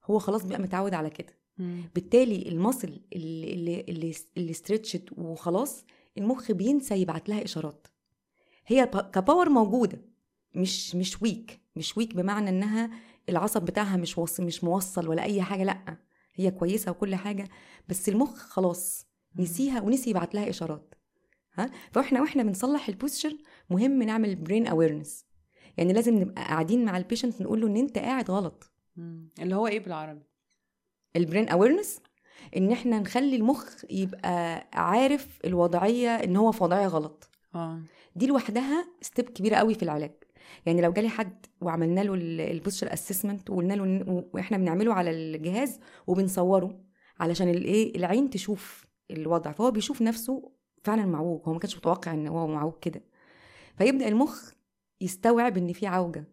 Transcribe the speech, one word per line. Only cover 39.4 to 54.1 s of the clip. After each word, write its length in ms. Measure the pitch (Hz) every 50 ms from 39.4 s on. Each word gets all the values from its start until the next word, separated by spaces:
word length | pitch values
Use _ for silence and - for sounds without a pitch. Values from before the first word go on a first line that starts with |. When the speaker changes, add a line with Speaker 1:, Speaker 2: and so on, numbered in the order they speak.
| 185 220 214
Speaker 1:
قوي 180 | 196 214 226 220
في 80 | 220 185
العلاج. 300 | 165 151 147 151 143 - _ - _ _ - - - - - _
يعني 140 | 170 165 175
لو 120 | 175 170 180
جالي 160 | 202 214 226
حد 380 | 220 - 220 185 - - - - _ _
وعملنا 400 | - 175 160 165 165 165 175 185
له 140 | 202 202 190
ال-، 260 | 185 170 165 165 160
البوستشر 520 | 156 - 170 160 - 202 196 - - - -
اسسمنت 580 | 185 - - 196 185 - 202 202 202 - -
وقلنا 240 | 202 185 175 180 196
له 100 | 202 196
إن، 240 | 190 185 196 190 190
و-، 220 | 185 180 175 - -
وإحنا 220 | 185 185 - 208
بنعمله 380 | 196 185 175 160 185 214 233 220
على 160 | 185 175 170
الجهاز 680 | 165 165 160 160 156 156 156 170 185 220 269 277 220 - - - - - -
وبنصوره 720 | - 180 185 190 185 185 190 175 180 196 190 180 196 - - - _ _ _ _ _ _ _
علشان 280 | 170 165 170 - 190 180
الإيه، 480 | 170 175 - - 190 214 220 220 -
العين 340 | 175 180 170 190 240 285 269
تشوف 560 | 262 190 - - 208 190 - - - - - _ _ _ _ _
الوضع، 420 | - 160 156 156 170 165 156 156 147
فهو 180 | - 220 254
بيشوف 320 | 233 214 202 - 285 - 226
نفسه 500 | 220 233 226 - - 262 262 - - _ _ _ _ _ _ _
فعلا 220 | 208 214 220 208
معوج، 340 | 190 170 147 156 175 170 156 -
هو 80 | 160 160
ما 60 | 165
كانش 180 | - 196 -
متوقع 380 | - - 165 175 180 185 175 165
إن 120 | 151 151
هو 200 | 151 160 165 165
معوج 260 | 156 156 151 147 156 156 -
كده. 220 | - 170 156 - - _ _ _ _ _ - - - - - - - - _ -
فيبدأ 300 | 190 240 269 269 262
المخ 440 | 214